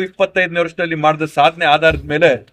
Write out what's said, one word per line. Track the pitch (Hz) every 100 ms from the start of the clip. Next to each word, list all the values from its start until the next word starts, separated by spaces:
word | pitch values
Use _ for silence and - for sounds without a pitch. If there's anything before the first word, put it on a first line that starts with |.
| 185
ಇಪ್ಪತ್ತೈದನೇ | - 190 190 180 175 170
ವರ್ಷದಲ್ಲಿ | - 170 160 151
ಮಾಡಿದ | 151 156 147
ಸಾಧನೆ | 156 165 156
ಆಧಾರದ | 151 160 160 143
ಮೇಲೆ | 151 165 117 -